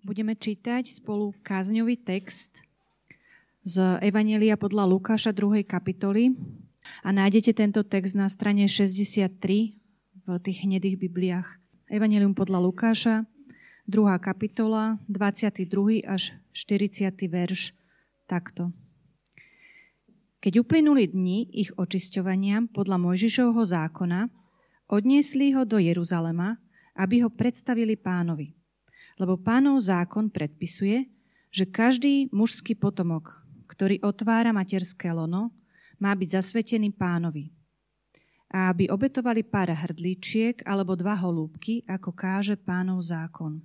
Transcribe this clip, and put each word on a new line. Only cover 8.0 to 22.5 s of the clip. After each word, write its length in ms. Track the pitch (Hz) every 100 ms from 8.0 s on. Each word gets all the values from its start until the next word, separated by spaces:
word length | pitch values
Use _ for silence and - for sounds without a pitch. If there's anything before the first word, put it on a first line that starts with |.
| 190 196
na 80 | 196
strane 400 | 196 208 202 202
šesťdesiattri 1120 | - 196 185 202 - 185 185 - 202 220 - _ _ _ 190 -
v 0 | 175
tých 240 | 180 185 196
hnedých 320 | 190 190 190
bibliách. 480 | 185 175 185 180 180 - _ _ _
Evanjelium 480 | 208 220 208 202
podľa 320 | 190 190 185 180
Lukáša, 640 | 180 226 220 233 220 220 _ - - - _ -
druhá 320 | 202 208 180
kapitola, 800 | 196 190 214 - 220 220 220 214 -
dvadsiaty 640 | 190 202 202 214 - 180
druhý 320 | 202 202 220
až 320 | - 190 - - _
štyridsiaty 800 | - - 202 202 - 196 190 185
verš, 400 | 175 175 185 - _ _ _ _ _ _
takto. 480 | 180 175 - 175 170 - _ _ _ _ _ - _ - - _ _ _ _ _ _
Keď 240 | 208 190 233
uplynuli 400 | 320 302 285 190
dni 400 | 185 180 190 233
ich 240 | - 196 -
očisťovania 880 | 180 190 185 - 185 190 196